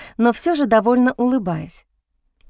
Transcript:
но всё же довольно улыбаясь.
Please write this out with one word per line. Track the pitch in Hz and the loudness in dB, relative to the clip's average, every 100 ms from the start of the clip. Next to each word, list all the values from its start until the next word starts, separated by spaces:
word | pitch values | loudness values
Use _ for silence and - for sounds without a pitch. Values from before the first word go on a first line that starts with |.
| - - | -12 -2
но | 233 | 0
всё | 226 339 330 | 0 -2 -2
же | 262 | 2
довольно | - 202 254 247 - | 2 2 2 2 0
улыбаясь. | 247 254 180 160 156 - _ _ _ _ _ _ - | -2 -2 -4 -6 -8 -16 _ _ _ _ _ _ -6